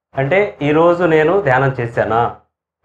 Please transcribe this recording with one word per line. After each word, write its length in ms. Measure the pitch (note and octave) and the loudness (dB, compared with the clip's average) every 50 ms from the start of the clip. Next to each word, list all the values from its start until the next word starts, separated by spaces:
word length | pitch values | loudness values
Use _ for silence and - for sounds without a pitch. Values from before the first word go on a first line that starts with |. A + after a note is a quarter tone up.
| _ _ - | _ _ -6
అంటే, 440 | C3+ C3+ C#3 F3+ G3 G#3 G3+ - - | -4 -2 0 0 0 0 -2 -4 -4
ఈరోజు 420 | C#3+ D3 D3+ D#3+ E3+ F3 E3+ F3 F3+ | -2 0 2 2 4 2 2 2 0
నేను 360 | D#3+ D#3 D#3 D#3 D#3+ F#3+ G3+ | 2 2 2 2 2 0 0
ధ్యానం 280 | E3 C3+ B2+ C3 C#3 C3+ C3+ B2+ | 0 0 0 0 0 -2 -2 -4
చేశానా, 560 | A#2+ A#2 - A#2+ G#2 G#2+ A2 A#2 A#2 G#2 - - _ _ _ _ _ _ _ _ | -6 -6 -4 -4 -2 -2 0 -2 -2 -2 -6 -10 _ _ _ _ _ _ _ _